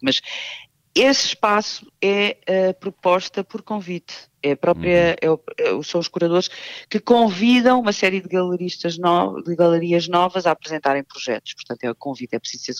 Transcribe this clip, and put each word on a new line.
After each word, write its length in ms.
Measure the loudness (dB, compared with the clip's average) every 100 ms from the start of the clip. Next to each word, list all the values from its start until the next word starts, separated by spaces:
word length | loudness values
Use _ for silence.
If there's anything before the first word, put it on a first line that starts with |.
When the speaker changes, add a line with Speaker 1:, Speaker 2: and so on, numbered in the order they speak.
Speaker 1:
Mas 200 | -2 -2 -4 -14 -14 -16 -20 _ _ 2
esse 320 | 4 2 -2
espaço 580 | 0 2 2 0 -8 -16 -4
é, 360 | 0 0 0 -4 -2
eh, 260 | 0 0
proposta 680 | -2 -8 -4 0 0 0 -8
por 180 | -8 -10
convite. 540 | -8 -8 -6 -10 -10 -20 -20 _
É 120 | -2
a 40 | 0
própria, 520 | 2 2 2 4 4
Speaker 2:
Uhum. 60 | 2
Speaker 1:
é 100 | 0
o, 80 | 0 -2 -4
é 120 | -2
o, 100 | -2
são 160 | -2 -4
os 60 | -4
curadores 420 | -2 2 2 0 -6 -16 -16 -6
que 100 | -2
convidam 800 | 4 4 4 4 4 6 6 4
uma 140 | 2
série 260 | 0 0 0
de 80 | -2
galeristas 720 | -2 0 -2 -6 -6 -6 -6
no-, 420 | -2 0 0 -4
de 120 | -4 2
galerias 520 | 4 2 2 0 2
novas 400 | 0 0 0 -2
a 40 |
apresentarem 520 | -2 -4 -4 -2 -2
projetos. 500 | -4 -10 -6 -6 -8
Portanto, 300 | -16 -12 -8
é 80 | -6
o 40 | -6
convite, 380 | -8 -10 -8 -8
é 40 |
preciso 240 | -8 -12
ser 100 | -10